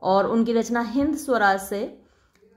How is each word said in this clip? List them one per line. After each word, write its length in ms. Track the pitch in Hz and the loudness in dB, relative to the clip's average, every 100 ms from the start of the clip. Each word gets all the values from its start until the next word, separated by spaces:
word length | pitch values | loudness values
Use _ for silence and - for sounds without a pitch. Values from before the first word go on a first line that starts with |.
और 240 | - 190 196 | 0 2 2
उनकी 260 | 226 226 | 2 2
रचना 280 | 226 226 233 | 0 0 -2
हिंद 360 | 226 247 294 277 | -2 -2 0 -2
स्वराज 440 | - 233 202 196 | -2 2 2 0
से। 420 | 196 202 247 - _ _ _ _ _ | -4 -8 -8 -12 _ _ _ _ _